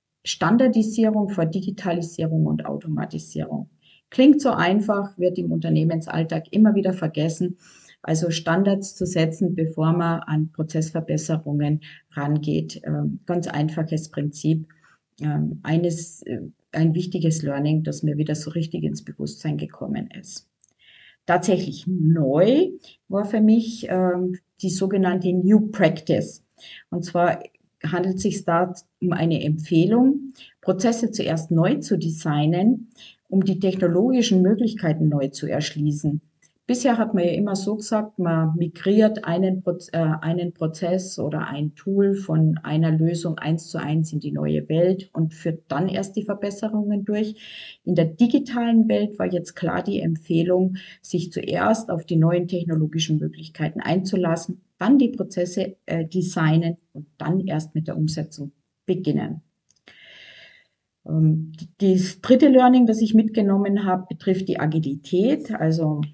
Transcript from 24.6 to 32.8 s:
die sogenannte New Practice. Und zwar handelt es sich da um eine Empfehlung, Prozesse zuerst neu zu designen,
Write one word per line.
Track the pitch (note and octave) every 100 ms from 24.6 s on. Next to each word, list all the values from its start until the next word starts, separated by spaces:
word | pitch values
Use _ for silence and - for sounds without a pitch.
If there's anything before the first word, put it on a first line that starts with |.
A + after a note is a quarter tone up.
die | F#3+
sogenannte | F#3 F#3+ G3 F3+ F#3 F3+
New | F3+ F#3 G#3+ G#3+
Practice. | - E3 D#3 - A#2+ - - _ _ - - _
Und | F3
zwar | E3+ F3 F3 - - _ _ _
handelt | D#3 F3 F#3 F#3
es |
sich | G#3 -
da | - E3+ F3+ F#3 - _
um | F3+
eine | D#3+ E3 D#3
Empfehlung, | D3+ D#3 - D#3+ F#3 A#3 C4 C#4+ - - - _
Prozesse | - F#3 A#3 A#3 A3
zuerst | - - D#3+ -
neu | D#3+ F#3 D4
zu | - F3
designen, | D#3+ D#3+ D#3+ D3 D3+ F3 G#3+ C4